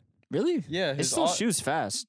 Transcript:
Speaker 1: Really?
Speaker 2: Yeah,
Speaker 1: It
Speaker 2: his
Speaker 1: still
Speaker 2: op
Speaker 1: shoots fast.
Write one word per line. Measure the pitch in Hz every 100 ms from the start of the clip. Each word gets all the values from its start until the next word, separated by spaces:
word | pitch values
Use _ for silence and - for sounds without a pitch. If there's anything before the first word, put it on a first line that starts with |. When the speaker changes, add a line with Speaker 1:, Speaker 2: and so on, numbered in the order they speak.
| _ _ -
Speaker 1:
Really? | 147 311 320 139
Speaker 2:
Yeah, | 170 170
Speaker 1:
It | 139
Speaker 2:
his | 165
Speaker 1:
still | 330
Speaker 2:
op | 175 180
Speaker 1:
shoots | 220 160
fast. | 131 156 107 -